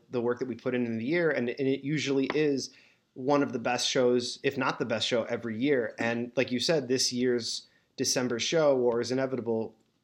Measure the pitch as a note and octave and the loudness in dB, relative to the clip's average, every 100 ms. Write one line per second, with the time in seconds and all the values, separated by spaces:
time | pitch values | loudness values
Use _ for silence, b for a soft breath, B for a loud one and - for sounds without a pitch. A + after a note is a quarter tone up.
0 | - B2 A#2 A#2+ B2+ A#2 C3 B2 A#2 A2+ | -6 -2 0 -2 -4 -4 -2 -2 -2 -2
1 | A#2+ F3 D#3+ C3 A#2+ A#2 C3+ C3+ C#3 D3+ | -2 0 2 0 -2 0 0 0 0 -2
2 | B2+ C#3 C3+ D3+ D3+ C3+ A#2+ b b b | 0 0 2 2 2 0 -4 b b b
3 | b - C3 C#3+ C3+ B2 B2 A#2+ - C#3 | b -8 0 2 2 -2 -2 0 0 4
4 | B2 B2 A#2+ - C#3 B2+ C3+ D#3 B2 A2 | 4 4 0 -2 -4 0 -2 -2 -2 -2
5 | - A#2+ G#2 A2+ A#2 A2 C#3+ C3 A2 - | 0 0 -2 -4 -4 -2 2 2 0 -2
6 | A#2 A#2 A#2+ - A#2+ B2 - D#3+ B2 C3 | -2 -2 -2 -2 -2 0 0 0 0 0
7 | - B2 B2+ B2 A2+ - b b b - | 0 0 2 0 -2 -10 b b b -4
8 | B2+ C#3 B2 A#2 - E3+ D3 C3 B2 A#2 | -2 0 0 -2 0 4 4 4 4 2
9 | A#2 C3 C3 B2+ A2+ A2+ G#2+ - _ _ | 0 -2 -2 -2 -2 -2 -4 -10 _ _